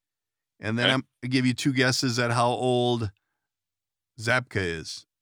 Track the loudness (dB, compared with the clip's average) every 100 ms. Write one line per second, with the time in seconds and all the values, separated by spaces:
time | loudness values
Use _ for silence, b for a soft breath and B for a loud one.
0 | _ _ _ _ _ _ -6 0 2 0
1 | -2 _ -2 0 2 0 0 2 2 2
2 | 0 0 0 2 0 0 0 2 2 0
3 | -4 -10 _ _ _ _ _ _ _ _
4 | _ -8 0 0 0 -2 -2 -4 -8 -14
5 | -18 _